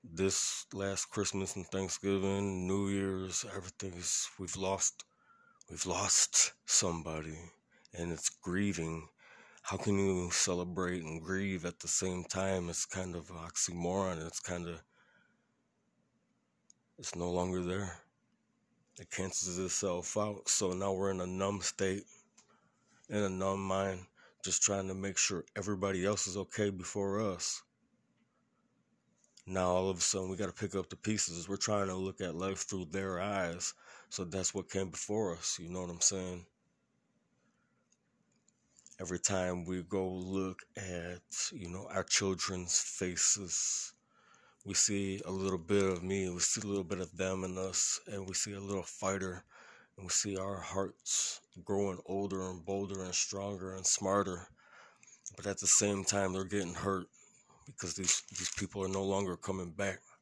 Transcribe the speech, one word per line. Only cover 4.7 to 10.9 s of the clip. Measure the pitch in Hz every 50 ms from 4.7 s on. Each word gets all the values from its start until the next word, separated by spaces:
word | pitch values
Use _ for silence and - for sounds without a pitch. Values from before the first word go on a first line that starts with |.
| 98 95 - - - - - _ _ _ _ _ - _ _ _ _ _ - -
we've | 82 80 -
lost | 92 85 90 101 95 - - - - - - - - - _ _
somebody, | - - - - 90 85 82 76 82 80 80 78 78 78 82 87 82 - _ _ _ _ _ _ - -
and | 87 85 87
it's | 82 78 - -
grieving. | - _ - 90 87 98 101 101 90 85 82 82 80 80 80 - _ _ - - - - - - - -
How | - - 98
can | 95 - 107 101
you | 98 98 98 95 90 87 85
celebrate | 85 - - - 90 87 87 90 87 95 92 87